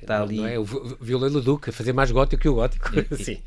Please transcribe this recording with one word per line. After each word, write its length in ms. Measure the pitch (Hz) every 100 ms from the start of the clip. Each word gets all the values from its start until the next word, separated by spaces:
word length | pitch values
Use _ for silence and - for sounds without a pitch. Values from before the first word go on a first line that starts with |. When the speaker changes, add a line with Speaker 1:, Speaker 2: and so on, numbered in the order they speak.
Speaker 1:
está 160 | - 107
Speaker 2:
Não, 80 | 104
Speaker 1:
ali. 100 | 107
Speaker 2:
não 100 | 110
é? 120 | 120
O 60 | 104
vi-, 320 | 135 123 127
violei 300 | 120 123 135
Leduc 400 | 147 120 147 -
a 20 |
fazer 220 | - 120
mais 180 | 139 135
gótico 300 | 127 135 -
que 80 | 156
o 60 | 120
gótico. 340 | 117 - -
Speaker 1:
E-, 140 | 110 -
e-, 60 | 135
Speaker 2:
<laughs> 80 |
Sim. 140 | 101 101